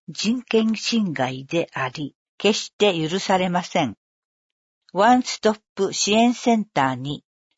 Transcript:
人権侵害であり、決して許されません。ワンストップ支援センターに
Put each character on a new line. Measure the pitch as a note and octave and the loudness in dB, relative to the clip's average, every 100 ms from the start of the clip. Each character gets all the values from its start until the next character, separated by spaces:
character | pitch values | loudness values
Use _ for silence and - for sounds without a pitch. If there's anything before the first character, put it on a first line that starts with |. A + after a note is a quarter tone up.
| - | -18
人 | D3+ G3+ B3+ | -6 -2 -2
権 | - A3+ A3 G#3+ | 0 0 2 -2
侵 | - A#3 G3+ | -2 -2 -2
害 | C3+ B2+ C3 C3+ | -2 -4 -4 -6
で | E3+ - | -4 -4
あ | - - | -6 -8
り、 | B2+ C#3+ _ _ - | -6 -10 _ _ -2
決 | G3+ G#3+ | 0 0
し | - | -4
て | - G#3 E3+ D#3 | 0 2 2 -2
許 | F#3 | -4
さ | - F#3+ | 0 0
れ | F#3 | 0
ま | F3 | -2
せ | F3 F#3 C#3 | -2 -2 -2
ん。 | G2 _ _ _ _ _ _ _ _ _ | -4 _ _ _ _ _ _ _ _ _
ワ | F3+ G#3+ B3+ | 2 4 4
ン | |
ス | - - | 2 -2
ト | G#3+ | 0
ッ | G#3+ _ | -2 _
プ | - G3 | -4 -2
支 | F3 - | 0 0
援 | G#3+ A#3+ | 4 4
セ | A#3+ - A#3 | 2 2 2
ン | G3+ | 2
タ | - C3+ | 0 0
ー | B2+ | -2
に | C3+ D3 _ _ _ | -6 -10 _ _ _